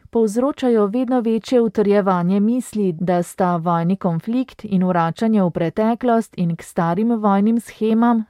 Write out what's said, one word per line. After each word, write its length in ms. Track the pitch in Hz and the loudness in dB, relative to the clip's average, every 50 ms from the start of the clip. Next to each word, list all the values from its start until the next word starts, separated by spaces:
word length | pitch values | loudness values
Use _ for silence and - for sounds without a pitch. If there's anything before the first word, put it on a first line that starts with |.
| _ - | _ -4
povzročajo 760 | - 233 220 214 202 240 262 285 302 - 262 247 233 214 208 | -2 0 0 0 0 0 -2 -2 -2 -2 0 2 2 2 2
vedno 340 | 196 214 254 262 233 262 247 | 0 0 -2 -2 0 0 0
večje 400 | 214 226 220 220 - - 262 240 | 0 0 -2 -2 0 0 2 2
utrjevanje 800 | 233 220 - 220 202 202 202 208 185 196 185 180 170 180 196 202 | 2 2 0 0 2 2 2 2 2 2 0 0 0 0 2 2
misli, 520 | 202 226 247 254 - - - 208 202 185 | 2 0 0 -2 -4 -6 -4 -2 -2 -2
da 300 | 160 165 180 185 180 175 | -2 -2 -2 0 0 0
sta 340 | 170 - - - 185 180 175 | -2 -4 -4 -2 -2 0 0
vojni 400 | 170 165 180 170 170 165 175 196 | -2 -2 -2 0 0 0 0 -2
konflikt 680 | - - 175 165 165 - 226 233 262 254 - - - - | -2 -2 -4 -4 -4 -4 -4 -4 -4 -4 -6 -10 -16 -8
in 200 | 208 196 180 185 | -4 -2 0 0
vračanje 580 | 180 180 170 165 165 - - 220 226 220 208 | 0 0 0 0 -2 -2 -2 0 0 2 2
v 80 | 185 170 | 2 0
preteklost 840 | - 185 170 160 - 214 220 226 240 - 254 240 226 226 - - - | 0 -2 -4 -2 -2 -2 0 0 -2 0 0 0 2 0 0 -2 -4
in 200 | 180 180 170 165 | -4 -2 -2 -4
k 60 | - | -6
starim 500 | - - - 190 170 165 175 196 220 240 | -10 -8 -4 -2 -2 0 0 0 0 0
vojnim 480 | 240 214 214 202 196 196 202 220 233 233 | 0 0 2 2 2 2 2 2 0 0
shemam, 640 | - - - - 220 220 220 226 240 240 240 226 214 | -4 -6 -8 -4 -2 0 2 2 2 2 2 0 -2